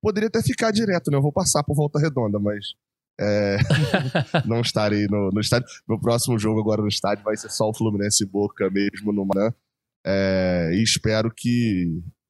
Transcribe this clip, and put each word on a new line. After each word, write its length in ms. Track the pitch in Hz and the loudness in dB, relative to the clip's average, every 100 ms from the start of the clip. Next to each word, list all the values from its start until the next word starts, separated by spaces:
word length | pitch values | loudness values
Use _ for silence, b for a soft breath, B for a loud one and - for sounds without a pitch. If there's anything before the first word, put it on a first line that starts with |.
poderia 280 | 208 202 220 | 0 0 0
até 140 | 226 | 2
ficar 280 | 220 254 226 | 0 0 0
direto, 400 | 214 220 180 - | 2 2 0 0
né? 80 | 143 | 0
Eu 40 | |
vou 100 | 143 | 2
passar 300 | 143 185 151 | 0 2 2
por 120 | 147 | 2
Volta 240 | 147 147 151 | 0 0 2
Redonda, 400 | 160 131 110 104 | 0 0 0 0
mas, 360 | 101 104 95 - _ _ _ - | -2 -4 -8 -16 _ _ _ -4
é, 360 | 101 104 101 98 - 147 147 190 | 0 2 2 2 2 2 2 0
<laughs> 440 | 131 165 139 170 123 | 0 -2 0 -2 0
não 140 | 117 | 0
estarei 440 | 117 - 107 104 104 | 0 0 0 2 0
no... 240 | 104 98 | 0 0
no 100 | 101 | 0
estádio. 280 | 104 120 123 B - | 2 0 0 B -6
Meu 120 | 113 | -2
próximo 380 | 117 117 135 117 | 0 0 0 0
jogo 220 | 110 110 | 0 0
agora 220 | 107 107 | 0 0
no 60 | 104 | 0
estádio 340 | 104 98 104 | -2 -2 -2
vai 140 | 107 107 | -4 -6
ser 140 | 110 | -6
só 180 | - 110 | -2 -2
o 60 | |
Fluminense 500 | 110 110 104 101 - | 0 -2 0 0 0
e 20 | 101 | 0
Boca 420 | 98 101 - 95 | 0 -2 0 -2
mesmo 420 | 98 101 98 104 | 0 -2 -2 -4
no 120 | 104 | -2
Maracanã. 300 | 98 98 110 - _ _ _ _ - | 0 0 0 -4 _ _ _ _ -4
É, 640 | 98 98 95 92 90 82 | 0 0 0 0 0 0
e 100 | 92 | 0
espero 480 | 113 - 110 110 113 | 0 0 0 0 -2
que, 680 | - 120 120 117 95 87 80 87 - _ | -4 -2 0 0 0 -2 -4 -10 -20 _